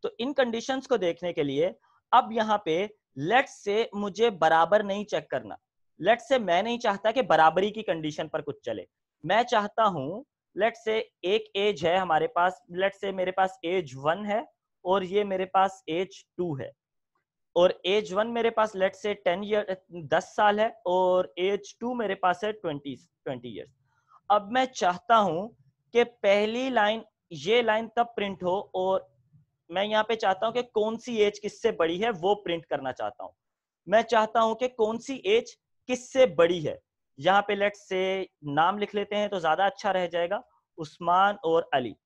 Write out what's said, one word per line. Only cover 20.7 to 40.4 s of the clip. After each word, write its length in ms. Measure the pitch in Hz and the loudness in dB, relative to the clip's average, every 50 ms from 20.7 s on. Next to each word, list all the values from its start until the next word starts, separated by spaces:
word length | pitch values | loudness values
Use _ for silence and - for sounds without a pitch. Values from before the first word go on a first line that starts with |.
| - - _ | -2 -6 _
और 480 | 175 180 185 185 185 180 180 185 180 - - | 0 2 2 4 4 4 2 2 -2 -4 -4
एज 400 | 180 190 202 196 202 - - _ | -2 -2 -2 -2 -6 -10 -16 _
टू 160 | - 240 254 | -8 -8 -6
मेरे 200 | 240 226 202 190 | -4 -4 -4 -4
पास 300 | 190 - 185 175 175 - | 0 0 0 0 0 -2
है 80 | 208 214 | -6 -6
ट्वेंटी, 440 | 214 - 170 151 143 - 143 131 123 _ _ _ _ _ | -6 -6 -8 -8 -6 -8 -10 -12 -12 _ _ _ _ _
ट्वेंटी 240 | 156 139 123 120 123 | -10 -10 -10 -10 -12
ईयर्स। 300 | 107 87 64 - _ _ _ _ _ _ _ _ _ - _ _ | -14 -14 -14 -16 _ _ _ _ _ _ _ _ _ -20 _ _
अब 220 | 202 208 202 196 226 | 0 0 0 0 -2
मैं 120 | 262 262 | -2 -2
चाहता 520 | 254 262 - 214 180 175 180 _ _ 233 | -2 -2 -2 0 0 0 -2 _ _ 4
हूं 320 | 226 208 190 156 165 196 233 - _ _ _ _ _ _ _ _ | 4 4 4 0 -2 -6 -8 -12 _ _ _ _ _ _ _ _
कि 120 | 233 240 | 2 2
पहली 680 | 233 - _ - 202 196 202 208 214 226 240 254 269 | 2 -2 _ 2 4 4 4 4 0 -2 -2 -4 0
लाइन, 340 | 254 233 208 208 214 226 208 _ _ _ _ _ 170 | 0 2 2 2 0 -2 -6 _ _ _ _ _ -16
ये 300 | 151 135 170 220 240 240 | -10 -2 2 2 2 4
लाइन 260 | 220 214 220 233 220 | 2 0 0 -2 -4
तब 180 | _ - 240 | _ -2 -2
प्रिंट 360 | 233 - - 202 202 196 - 185 | -2 -2 -4 -4 -4 -6 -4 -4
हो, 280 | 180 175 202 196 - _ | -2 -2 -2 -4 -6 _
और 420 | 185 185 190 190 190 - _ _ _ _ _ _ - _ _ _ _ _ _ | -2 0 0 0 0 -2 _ _ _ _ _ _ -20 _ _ _ _ _ _
मैं 140 | 165 180 202 | -4 -4 -2
यहाँ 200 | 214 214 214 214 | 0 0 0 0
पे 120 | 214 233 | 0 -2
चाहता 300 | 220 226 202 190 190 - | -2 0 0 0 0 -2
हूं 60 | 226 226 | -4 -2
कि 100 | 240 240 | -4 -6
कौन 340 | 240 _ 220 208 220 226 | -4 _ -2 -2 -2 -2
सी 220 | 220 - - 240 220 | -6 -8 -6 0 2
एज 200 | 208 208 208 - | 2 2 0 -4
किससे 340 | - 208 - - - 226 214 | -10 -12 -12 -2 -2 -2 0
बड़ी 260 | - 170 165 170 180 | 2 0 0 0 -2
है 120 | 214 233 | -2 -2
वो 240 | 233 170 156 190 208 | -2 -2 0 0 0
प्रिंट 320 | 202 - - 170 170 160 | 0 0 -6 -6 -6 -4
करना 260 | _ 160 143 135 131 123 | _ -6 -4 -4 -6 -6
चाहता 320 | _ 113 104 - _ - | _ -6 -8 -8 _ -16
हूं। 80 | 85 - _ _ _ _ _ _ _ _ _ _ - | -16 -16 _ _ _ _ _ _ _ _ _ _ 2
मैं 140 | 185 220 226 | 2 2 4
चाहता 380 | 226 240 220 214 214 220 240 | 4 2 2 2 2 0 0
हूं 140 | 226 220 220 | 0 0 0
कि 140 | 220 254 247 | -2 -4 -6
कौन 300 | - - 220 214 226 233 | -2 0 -2 -2 -2 -6
सी 240 | - - 269 254 - | -8 -10 -10 -6 -2
एज 320 | 185 208 233 247 - - _ _ _ _ _ _ | 0 2 2 0 -2 -16 _ _ _ _ _ _
किससे 400 | - 254 247 - - - 262 262 | -6 -6 -6 -6 -6 4 4 4
बड़ी 340 | 254 160 143 170 170 180 180 | 4 6 4 4 4 4 0
है। 200 | 151 127 92 - _ _ _ _ _ _ _ - | -2 -6 -8 -8 _ _ _ _ _ _ _ -4
यहाँ 240 | 135 170 190 202 202 | 0 2 4 4 2
पे 140 | 202 208 | 2 -2
let's 360 | 202 196 202 202 - - - 190 | 0 0 -2 -2 -6 -12 -6 -2
say 340 | 185 185 190 190 190 185 - _ _ - | -2 0 0 -2 -4 -6 -10 _ _ -10
नाम 340 | 147 143 147 160 175 196 208 | -6 0 2 2 2 2 -2
लिख 160 | 208 208 208 | -4 -6 -4
लेते 220 | 208 202 202 208 | -6 -6 -4 -4
हैं 120 | 208 208 208 | -4 -4 -2
तो 120 | 208 190 | -4 -2
ज्यादा 260 | 160 160 156 160 190 | 0 0 2 2 2
अच्छा 240 | 196 196 - - 214 | 0 0 -2 -4 -2
रह 160 | 190 185 180 | -2 0 -2
जाएगा, 380 | 175 165 175 170 170 190 220 | -2 -2 -2 -2 -2 -4 -6